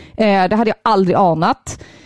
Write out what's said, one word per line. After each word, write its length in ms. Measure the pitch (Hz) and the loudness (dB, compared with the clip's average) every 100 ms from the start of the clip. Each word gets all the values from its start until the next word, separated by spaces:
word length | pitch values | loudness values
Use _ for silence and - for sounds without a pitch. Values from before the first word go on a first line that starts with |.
| - - | -12 -2
Eh, 320 | 214 196 185 | 0 2 0
det 60 | 214 | 0
hade 140 | 220 | -2
jag 80 | - | -2
aldrig 320 | 226 208 185 151 | 0 0 2 2
anat. 680 | 185 160 185 262 - - - - | 2 0 -2 -4 -8 -18 -20 -20